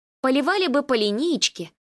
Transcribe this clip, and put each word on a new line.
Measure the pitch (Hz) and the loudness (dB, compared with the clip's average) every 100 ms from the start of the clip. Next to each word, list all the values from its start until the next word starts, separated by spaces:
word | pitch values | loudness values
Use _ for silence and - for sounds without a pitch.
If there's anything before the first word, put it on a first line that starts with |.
| _ _ | _ _
поливали | 262 262 285 392 370 | 0 2 2 0 2
бы | 262 | 0
по | - | 0
линеечке, | 240 214 208 330 277 - - 165 _ | 0 0 0 -2 -2 -2 -6 -14 _